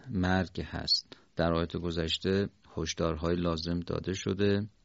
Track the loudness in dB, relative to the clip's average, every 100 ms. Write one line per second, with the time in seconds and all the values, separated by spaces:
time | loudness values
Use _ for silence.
0 | -6 0 2 2 0 -4 -6 -4 -2 -2
1 | -4 -16 _ 0 2 2 0 -2 -2 0
2 | 0 0 2 2 0 _ -12 -6 -4 0
3 | 0 0 0 2 0 0 -2 -2 -2 -4
4 | -2 -4 -2 2 2 2 -2 _